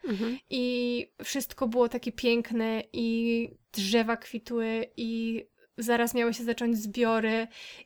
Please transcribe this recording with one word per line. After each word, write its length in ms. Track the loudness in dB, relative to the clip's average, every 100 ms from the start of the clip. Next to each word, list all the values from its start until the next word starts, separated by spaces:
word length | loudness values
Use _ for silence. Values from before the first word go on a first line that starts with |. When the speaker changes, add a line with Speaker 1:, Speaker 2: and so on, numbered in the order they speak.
Speaker 1:
Mhm. 340 | -4 -2 -2 -4 -4
Speaker 2:
i 560 | -2 0 0 0 -2 -4 -10
wszystko 440 | -6 -4 -6 -2 0
było 200 | 2 2
takie 240 | 0 -6
piękne 680 | 0 2 2 2 0 0 -2 -4
i 560 | -2 0 2 2 0 -2 -8 _
drzewa 440 | -4 2 2 2 -2
kwitły 720 | -6 -12 -4 -2 0 -2 -4 -6
i 460 | -4 -2 -2 -4 -8 _ _ -4
zaraz 360 | 2 2 4
miały 200 | 2 2
się 100 | 0
zacząć 320 | -2 0 0 0
zbiory 680 | 0 2 2 4 2 2 -2 -8 -18 -18